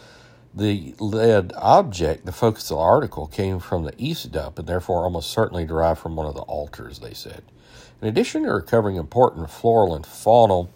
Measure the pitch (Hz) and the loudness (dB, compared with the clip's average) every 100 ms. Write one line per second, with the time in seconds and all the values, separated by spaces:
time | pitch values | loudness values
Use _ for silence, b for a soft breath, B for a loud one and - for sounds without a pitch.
0 | b b b b b 92 104 101 67 - | b b b b b -4 -2 -2 -6 -10
1 | 107 110 113 104 90 - 101 170 165 87 | -4 2 4 4 2 0 4 6 4 -2
2 | 78 80 92 - 113 - - 76 82 135 | -2 -4 -8 -2 -2 -2 -6 0 4 4
3 | 120 - 78 - 98 92 - 90 76 - | 2 -8 -10 -6 -4 -4 -4 -6 -6 -8
4 | 139 165 - 78 69 87 80 90 90 87 | -8 -8 -8 -8 -8 -10 -6 -6 -2 -2
5 | 90 85 - - 110 87 80 80 82 80 | -2 -4 -4 -2 -2 -4 -4 0 0 0
6 | 82 80 76 73 - 76 73 - - 60 | -6 -8 -8 -10 -10 -8 -8 -14 -18 -16
7 | - - - - - B B B B _ | -16 -16 -16 -18 -20 B B B B _
8 | 107 117 254 311 277 101 - 117 104 92 | -2 0 0 -2 -2 -2 0 0 2 -4
9 | 76 120 123 80 78 - 117 117 92 78 | -2 2 2 2 -12 -2 2 4 2 -2
10 | - - 107 120 110 92 90 | -10 -2 4 6 6 4 -2